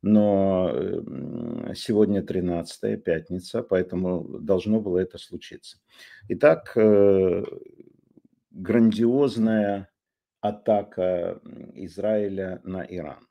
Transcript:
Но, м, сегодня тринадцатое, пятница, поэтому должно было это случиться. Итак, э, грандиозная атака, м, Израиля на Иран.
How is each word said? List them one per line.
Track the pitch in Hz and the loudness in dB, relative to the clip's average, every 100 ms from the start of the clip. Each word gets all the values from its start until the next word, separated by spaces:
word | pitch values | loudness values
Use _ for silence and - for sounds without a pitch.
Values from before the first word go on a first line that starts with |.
Но, | 101 107 104 98 98 95 92 | 4 4 4 2 2 2 0
м, | 62 95 82 - - - - 120 - - - | -2 -4 -6 -8 -12 -10 -8 -8 -8 -10 -10
сегодня | - 107 104 101 | -2 2 2 2
тринадцатое, | - 92 90 85 82 - 107 107 | -2 -4 -2 -4 -6 -6 -6 -4
пятница, | - 80 82 90 - 113 | -2 -4 -4 -10 -6 -8
поэтому | 120 92 90 90 92 87 - - | -2 -2 0 -4 -4 -4 -6 -12
должно | - 95 104 110 | 0 0 2 -2
было | 101 90 | 0 -2
это | 95 - | -2 -6
случиться. | - 87 - - - - _ _ - - - | -16 -16 -16 -20 -20 -20 _ _ -20 -20 -8
Итак, | 92 147 160 - - | 2 4 4 0 2
э, | 107 101 101 98 95 90 - - - _ - _ _ _ _ _ _ | 6 8 6 6 4 0 -4 -12 -20 _ -20 _ _ _ _ _ _
грандиозная | - 95 113 113 98 117 127 143 117 110 110 104 101 95 _ _ _ _ _ | -12 0 4 4 4 2 4 0 2 0 2 0 -2 -8 _ _ _ _ _
атака, | 104 107 - 107 101 - 92 90 87 90 | -6 -4 0 0 0 -4 -2 -2 -4 -8
м, | - - - | -16 -20 -18
Израиля | - 92 98 101 107 101 95 95 92 | -16 -14 -6 -2 0 -2 -4 -8 -8
на | - 92 - | -10 -10 -8
Иран. | 87 76 65 _ | -10 -12 -14 _